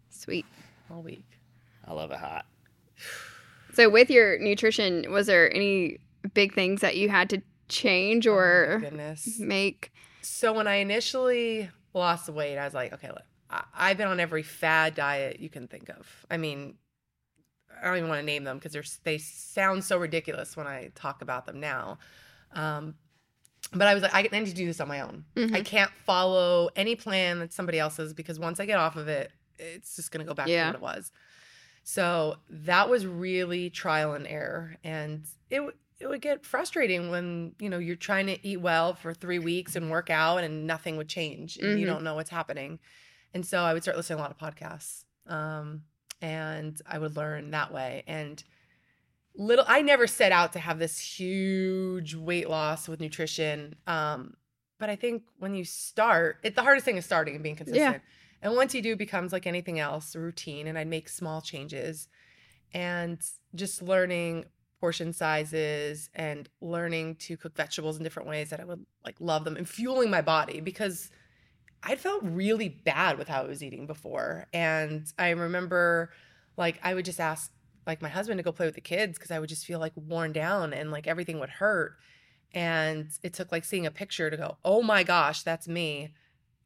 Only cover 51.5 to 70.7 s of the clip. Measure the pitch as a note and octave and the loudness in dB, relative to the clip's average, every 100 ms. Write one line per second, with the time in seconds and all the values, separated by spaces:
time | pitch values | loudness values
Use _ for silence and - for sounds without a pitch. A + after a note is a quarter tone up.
51.5 | F#3+ F#3 F#3 F#3 F#3 D#3+ D#3+ D#3+ F3 E3 | 2 2 0 -2 -4 -6 -6 -2 -2 0
52.5 | D#3+ D3+ D#3+ - D#3+ D#3 - D#3 - D#3 | 0 0 -2 -6 -8 -8 -4 -4 -2 -2
53.5 | D3 D3 D#3 - D#3+ D3+ C#3+ B2+ - _ | -2 -8 -10 -4 -2 0 -4 -8 -18 _
54.5 | _ _ _ G#3+ G3+ A#3+ A#3 A3+ _ F#3+ | _ _ _ -6 -4 -4 -4 -8 _ -6
55.5 | G3 E3+ - - - A3+ F3 E3 - A3 | -6 -6 -10 -6 2 4 6 4 0 -2
56.5 | G#3+ B3 C#4 B3+ G3 E3 F3 D#3 C#3+ D3+ | 0 0 0 -2 -4 -2 0 0 -4 -8
57.5 | D3+ D#3 A#3+ D4 E3 - _ _ _ G3 | -10 -2 2 2 0 -8 _ _ _ -2
58.5 | A#3+ C4+ C4+ A3 A3 G#3 F#3 F3+ F#3 F3+ | 2 2 0 -2 -4 -4 -4 -4 -4 -4
59.5 | F3 F3 D#3+ D3 D3 D3+ E3 E3 E3+ - | -4 -4 -4 -4 -4 -8 -10 -8 -10 -10
60.5 | C#3+ D#3 D#3+ D#3 D#3+ D#3+ - E3+ D#3 D#3 | -10 -8 -6 -4 -6 -8 -10 -8 -8 -8
61.5 | D3+ D3 D3 C3 D#3 - _ _ _ _ | -12 -10 -8 -8 -10 -14 _ _ _ _
62.5 | _ _ F3+ F3 F3 E3+ E3+ - - _ | _ _ -6 -4 -4 -4 -6 -10 -12 _
63.5 | E3+ F#3+ - F3 F#3+ F3+ F3 E3+ E3 - | -8 -8 -6 2 4 4 0 -2 -4 -8
64.5 | _ _ _ F3 E3 E3 E3+ D#3+ D#3 D#3 | _ _ _ -2 -2 -4 -2 0 0 0
65.5 | D#3 D3+ D3+ D3 D3+ - - D#3+ D3 - | -2 -2 -2 -4 -8 -10 -8 -6 -6 -12
66.5 | _ F3 E3+ E3+ E3 D#3+ D#3+ - E3 E3 | _ -6 -4 -2 -2 -4 -8 -10 -12 -8
67.5 | - D3+ - D#3 D#3 D#3+ E3 - D3+ D3+ | -6 -4 -4 -6 -6 -8 -8 -6 -6 -6
68.5 | D3+ F3 F3 - _ - - E3+ D#3 D#3 | -10 -10 -14 -14 _ -14 -8 -2 0 0
69.5 | D#3 E3+ - A#3+ C4 A#3 F#3 D3+ D#3+ D3 | -6 -8 -6 -2 2 4 4 4 2 2
70.5 | D#3 E3 | -4 -8